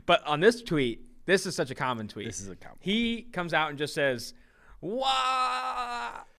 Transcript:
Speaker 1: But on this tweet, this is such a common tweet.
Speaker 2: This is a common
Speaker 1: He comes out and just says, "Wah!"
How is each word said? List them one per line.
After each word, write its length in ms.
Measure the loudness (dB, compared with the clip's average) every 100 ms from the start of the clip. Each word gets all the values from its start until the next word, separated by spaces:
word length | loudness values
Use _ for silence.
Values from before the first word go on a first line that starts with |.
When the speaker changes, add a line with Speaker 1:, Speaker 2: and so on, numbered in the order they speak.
| 4
Speaker 1:
But 180 | 4 4
on 140 | 4
this 220 | 6 4
tweet, 400 | 2 0 0 -2 -10 -8 2
this 200 | 2 2
is 80 | -4
such 140 | -4
a 40 |
common 320 | -2 -2 -2 -6
tweet. 200 | -8 -8
Speaker 2:
This 140 | -8
is 80 | -10
a 80 | -12
common 220 | -16 -8
Speaker 1:
He 420 | -2 0 0 -2
comes 300 | -6 -6 0
out 160 | 2 2
and 80 | 0
just 140 | -2
says, 400 | 2 2 0 -6 -14 -20 _ -20 -12
"Wah!" 1300 | -6 -2 2 2 2 2 2 0 -2 -4 -4 -6 -8 -10 -16